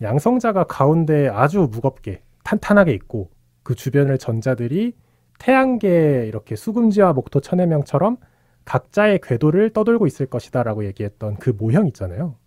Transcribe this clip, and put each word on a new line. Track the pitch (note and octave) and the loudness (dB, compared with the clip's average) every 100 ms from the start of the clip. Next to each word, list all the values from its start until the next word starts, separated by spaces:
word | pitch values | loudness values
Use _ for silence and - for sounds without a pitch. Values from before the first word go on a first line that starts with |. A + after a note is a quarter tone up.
양성자가 | G#2 C3+ - B3 A#3 F#3+ | -2 0 0 0 0 0
가운데 | E3 - C#3 E3 D#3 D3 C3+ | -2 0 2 2 2 0 0
아주 | G#2 D3 G3 C#3+ | 2 2 2 -2
무겁게 | A2 C3 - - F#2 _ _ | -2 -4 -6 -10 -14 _ _
탄탄하게 | - G#3+ - G3+ F3 | -6 -4 2 4 4
있고, | G2+ - A2 F2+ _ _ _ | 0 -6 -10 -12 _ _ _
그 | - | -8
주변을 | B2 C3+ C#3+ C#3+ C3+ | -6 -2 0 2 0
전자들이 | - A2+ C3 B2 A#2+ D#3+ A#3+ - _ _ _ - | -4 -4 -2 -4 -4 -4 -4 -8 _ _ _ -6
태양계 | - C4 C4 A#3+ G3 E3+ D3+ C3 A2 | 0 2 2 0 2 4 4 2 -2
이렇게 | A2 - G#2+ | -8 -8 -8
수금지와 | - A3 A3+ G3+ F#3 | -4 0 2 4 4
목토 | C3+ - C#3+ | 2 -2 -2
천해명처럼 | - F3+ F3+ D3+ C#3+ C#3 G3+ B3 _ _ _ _ | 0 0 2 0 0 0 0 -2 _ _ _ _
각자의 | - C#3 - G#3 G#3 F#3+ | -6 -4 -2 0 2 2
궤도를 | - A#2+ D3+ F3+ G#3+ | 0 0 2 2 2
떠돌고 | G#3+ G#3+ A#3 F3 | 0 0 2 0
있을 | - C3+ | -2 -6
것이다 | A#2+ - B2+ | -6 -4 -4
라고 | A#2 G#2+ | -2 -4
얘기했던 | G2+ G2 G#2 - G#2+ G2+ | -6 -6 -8 -8 -8 -4
그 | C3 | -4
모형 | G#2 A2 D3+ F#3 | -2 0 2 0
있잖아요. | - F#2 F2+ E3 - | -2 -8 -6 -8 -10